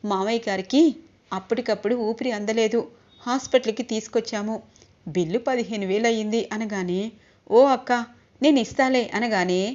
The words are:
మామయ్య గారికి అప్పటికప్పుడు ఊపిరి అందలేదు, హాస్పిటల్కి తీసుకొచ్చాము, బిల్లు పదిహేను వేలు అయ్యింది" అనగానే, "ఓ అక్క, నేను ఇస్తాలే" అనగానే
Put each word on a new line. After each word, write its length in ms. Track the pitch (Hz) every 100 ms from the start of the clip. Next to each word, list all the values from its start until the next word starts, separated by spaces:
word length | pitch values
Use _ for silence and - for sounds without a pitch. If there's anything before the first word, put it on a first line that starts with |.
మామయ్య 400 | 214 196 196 226
గారికి 380 | 226 190 190 262 320 - - _ _
అప్పటికప్పుడు 640 | 185 - 233 240 208 202 247
ఊపిరి 360 | 214 226 247
అందలేదు, 480 | 208 208 220 220 233 - - _ -
హాస్పిటల్కి 600 | 247 262 - 254 240 214
తీసుకొచ్చాము, 720 | 240 220 214 233 226 214 208 220 - _ - _ -
బిల్లు 320 | 160 165 220
పదిహేను 460 | 240 254 190 214 190
వేలు 200 | 202 233
అయ్యింది" 340 | 226 214 226 -
అనగానే, 500 | 214 220 202 180 180 220 - _ _ -
"ఓ 120 | 220 277
అక్క, 240 | 247 - 240 233 - _ _
నేను 180 | 285 277
ఇస్తాలే" 440 | 220 - 262 262 220
అనగానే 480 | 202 233 208 180 180 196